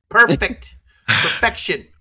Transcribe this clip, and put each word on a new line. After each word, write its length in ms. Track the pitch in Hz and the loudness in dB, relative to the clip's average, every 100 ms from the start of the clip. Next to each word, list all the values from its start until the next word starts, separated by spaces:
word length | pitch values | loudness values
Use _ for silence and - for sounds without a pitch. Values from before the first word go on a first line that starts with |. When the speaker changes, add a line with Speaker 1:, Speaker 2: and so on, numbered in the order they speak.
| _ | _
Speaker 1:
Perfect. 680 | 220 233 143 202 - - - _ | 2 4 2 -2 -6 -14 -18 _
Speaker 2:
<laughs> 140 | _ - | _ -4
Speaker 1:
Perfection. 760 | - - - 233 - - 147 - _ | -2 0 0 -2 0 -2 -4 -8 _